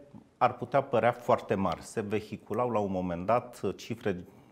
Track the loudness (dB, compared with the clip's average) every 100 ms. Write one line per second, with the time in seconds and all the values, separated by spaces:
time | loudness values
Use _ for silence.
0 | -20 -20 -12 2 2 2 0 0 2 4
1 | 4 2 2 2 2 0 0 -2 -6 -6
2 | -4 -4 -4 -12 -6 -2 0 0 0 -2
3 | -2 -2 0 0 0 -6 -6 -6 -8 -4
4 | -2 -2 -6 -20 -20